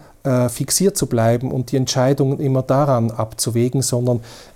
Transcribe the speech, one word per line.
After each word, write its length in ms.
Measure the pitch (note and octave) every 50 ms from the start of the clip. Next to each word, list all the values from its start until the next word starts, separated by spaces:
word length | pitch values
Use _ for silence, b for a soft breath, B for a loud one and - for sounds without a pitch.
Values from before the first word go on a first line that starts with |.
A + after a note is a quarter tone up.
| B B B _ -
äh, 260 | C#3 B2+ B2+ B2 A#2+
fixiert 480 | - - C#3+ - - - F#3 G3 G3
zu 100 | - D3
bleiben 420 | - B2+ A#2 A2+ A2+ A#2+ B2 B2+ B2+
und 220 | D3 C3 B2+ -
die 60 | -
Entscheidungen 600 | C3+ B2+ - - C3 B2+ C3+ C#3+ C#3 C#3+ C3+ C#3 -
immer 220 | D#3 C3 C3 C3
daran 480 | B2+ - C3+ C3+ D3+ C#3 C3 A#2+ A2+ A2+
abzuwägen, 720 | A#2 - A2+ A2 - - - A#2+ A2+ A#2 A#2+ B2+ B2+ C3+
sondern 380 | B2 - B2+ A#2+ B2 B2 B2 A#2 A#2 B B B B B B